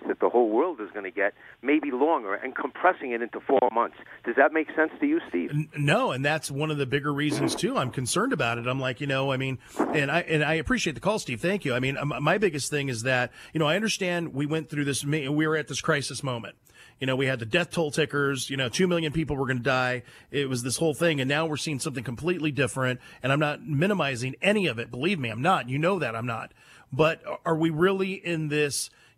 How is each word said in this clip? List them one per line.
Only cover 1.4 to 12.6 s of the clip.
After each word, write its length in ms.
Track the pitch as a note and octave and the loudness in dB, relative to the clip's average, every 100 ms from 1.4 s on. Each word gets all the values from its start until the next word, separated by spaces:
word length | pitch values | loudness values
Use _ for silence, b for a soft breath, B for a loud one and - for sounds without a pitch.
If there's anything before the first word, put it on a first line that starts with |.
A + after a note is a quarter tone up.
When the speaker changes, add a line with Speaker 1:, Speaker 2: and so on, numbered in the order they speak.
| B B | B B
Speaker 1:
maybe 300 | B2 D3+ C#3+ | 0 2 2
longer, 440 | B2 D3+ D#3 G2+ G2+ | 2 2 2 0 -4
and 200 | B2+ B2 | -4 -6
compressing 560 | B2+ - F3+ F#3 C#3+ | -8 0 2 2 -2
it 100 | A#2 | -4
into 180 | A#2 - | -4 -6
four 280 | - C3 B2 | 2 4 4
months. 240 | A2 G#2+ - - B | 2 -2 -4 -20 B
Does 120 | - A#2 | -2 4
that 180 | D3+ | 4
make 180 | D#3 D#3 - | 4 -2 0
sense 160 | D#3+ - | -2 0
to 60 | D3 | 0
you, 120 | D#3+ - | 0 0
Steve? 220 | F2 - | -2 -2
Speaker 2:
N-, 160 | D3 D#3 D3 | -2 -4 0
no, 340 | C#3+ G3+ B3 | 2 4 2
and 120 | C3 | 0
that's 260 | C#3+ D#3 - | 0 -2 -2
one 200 | C#3 D#3 | -4 -2
of 60 | D3+ | -2
the 80 | C3 | 0
bigger 260 | C#3 C#3+ | 0 0
reasons, 440 | C#3+ D3+ C3+ C3 - | 0 0 2 0 0
too. 200 | G3+ C4 | 0 0
I'm 140 | B2+ | 0
concerned 400 | - B2 E3+ B3+ | -2 -2 0 2
about 260 | G#3 A#2+ A#2+ | 2 0 0
it. 80 | A#2+ | -2
I'm 120 | C3+ | -2
like, 220 | C3 B2 | -2 -4
you 60 | C#3+ | -2
know, 240 | C3+ C#3 | 0 0
I 60 | C3 | 0
mean, 200 | C3+ C3 B B - | -2 -4 B B 0
and 160 | D#3 C#3+ | 0 0
I, 80 | E3 | 0
and 200 | - D#3 | 0 2
I 100 | D3+ | 2
appreciate 400 | D#3+ - B3 F3 | 0 0 0 0
the 80 | B2 | -2
call, 180 | - G#3+ | -2 -2
Steve. 220 | - A#2 | -2 -4
Thank 240 | F3 G3+ C#3 | -2 0 0
you. 80 | |
I 60 | B2 | 0
mean, 180 | C3 C3+ | 0 -2
m-, 160 | C#3+ B2 | -2 0
my 160 | D3 G3+ | 2 2
biggest 320 | G3+ D3+ | 2 0